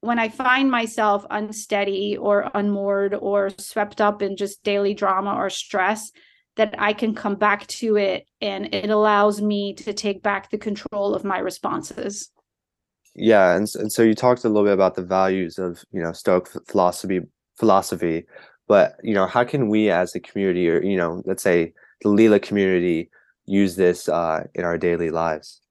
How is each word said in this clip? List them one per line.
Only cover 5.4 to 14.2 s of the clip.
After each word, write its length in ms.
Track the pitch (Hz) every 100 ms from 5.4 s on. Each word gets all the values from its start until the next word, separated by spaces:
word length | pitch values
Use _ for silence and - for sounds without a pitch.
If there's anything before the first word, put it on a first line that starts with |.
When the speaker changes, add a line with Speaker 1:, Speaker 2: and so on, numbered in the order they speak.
| 196
Speaker 1:
stress, 600 | - - 202 185 214 - _ _ _ _
that 200 | - 214 208
I 140 | 208
can 220 | 214 226
come 220 | 220 214 202
back 300 | 208 202 -
to 280 | - 233 208
it, 300 | 196 185 - _
and 340 | 214 196 208
it 160 | 202 208
allows 500 | 214 214 208 208 208
me 340 | 208 208 202
to 180 | 190 -
take 300 | 202 214 196
back 260 | 208 196 -
the 80 | 214
control 560 | 220 202 - 202 202
of 100 | 202
my 140 | 196 185
responses. 920 | 185 - - - - - - 208 - _ _ _ _ _ _ _ _
Speaker 2:
Yeah, 400 | - 107 107 92
and 80 | 87
s-, 120 | 104 -
and 160 | 104
so 100 | -
you 120 | 113
talked 300 | 107